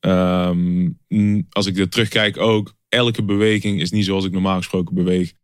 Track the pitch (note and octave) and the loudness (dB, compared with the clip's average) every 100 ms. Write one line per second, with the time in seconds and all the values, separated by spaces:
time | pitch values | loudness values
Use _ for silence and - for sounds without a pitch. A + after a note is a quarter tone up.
0 | F#2 F#2 F#2 F#2 F2+ F2 F2 F2+ F2+ - | 2 2 2 2 0 0 0 0 -2 -4
1 | _ G#2+ G#2 G#2 - - G2 F#2+ F#2+ - | _ 0 2 0 -2 -4 -2 0 -2 0
2 | G#2+ A2+ G#2 E2+ G#2+ G#2+ G2+ _ _ A#2+ | 0 2 0 0 0 2 -2 _ _ 0
3 | A#2+ G#2+ G#2 G2+ G#2+ G#2+ G#2 G2+ F2 G#2 | 0 0 -2 0 2 2 0 -4 -2 -2
4 | F#2+ G2 F#2+ F#2 F#2+ F#2+ F2+ F#2 E2+ F2+ | 0 0 -2 -2 0 -2 -2 -4 -2 -2
5 | F2+ F#2 F2 _ | 0 0 -2 _